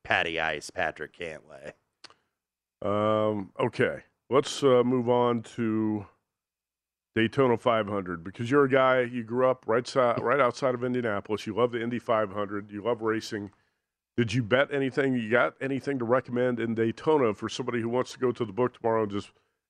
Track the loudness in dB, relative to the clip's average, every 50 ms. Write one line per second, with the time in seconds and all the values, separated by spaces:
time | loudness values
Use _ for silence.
0 | -4 -2 0 0 0 -2 -2 -2 -2 -2 -4 -6 -8 -10 -6 -4 -4 -4 -4 -8
1 | -12 -14 _ -12 -12 -12 -12 -14 _ -20 -20 -18 -16 -18 -18 _ _ _ _ _
2 | -20 -20 -20 _ _ _ _ _ _ _ _ _ _ _ _ -8 -4 -2 0 0
3 | 2 2 2 2 2 0 -2 -2 -6 -8 -4 -2 -2 -2 0 0 0 0 -2 -6
4 | -14 _ _ _ _ 0 2 2 2 0 -2 2 4 6 6 6 6 4 2 0
5 | 2 2 4 4 4 2 2 0 -4 -6 -6 -4 -2 0 0 0 0 0 -2 -4
6 | -6 -10 _ _ _ _ _ _ _ _ _ _ _ _ _ _ _ _ _ _
7 | _ _ 0 0 0 2 2 2 2 4 2 2 2 2 2 2 0 -2 -4 -6
8 | -4 -6 -8 -8 -10 -12 -10 -8 -2 2 4 4 4 4 4 4 4 4 4 4
9 | 2 0 -2 -6 -6 -4 0 2 2 2 2 0 0 0 0 0 0 0 0 2
10 | 2 2 2 0 0 2 4 4 4 2 2 0 0 0 0 0 -2 -2 -2 -2
11 | -2 -2 -2 -4 -2 -4 -4 -4 -4 -2 0 2 2 2 0 -2 -4 -4 -4 -4
12 | -2 0 0 0 0 -2 -2 -6 -6 -4 -6 -8 -8 -10 -10 -6 -4 -4 -2 -2
13 | 0 -2 -2 -2 -4 -6 -8 -8 -8 -10 _ _ _ _ _ _ _ _ _ _
14 | _ _ -2 -2 0 0 0 0 0 2 4 2 2 2 0 -4 -4 -2 0 0
15 | 0 2 0 -2 -2 0 2 2 2 0 -2 -6 -6 -4 -4 -4 -4 -4 -4 -2
16 | 0 0 0 0 0 -2 -2 -2 0 0 0 -2 -2 -2 -2 0 -2 -2 -2 -2
17 | 0 2 2 2 2 0 -2 -2 -6 -8 -6 -8 -6 -6 -6 -4 -4 -2 -2 -2
18 | -2 -4 -4 -2 -2 -2 0 -2 -4 -4 -2 -2 -2 -2 -2 -2 -2 0 0 0
19 | 0 -2 -4 -6 -8 -10 _ _ _ _ _ _ _ _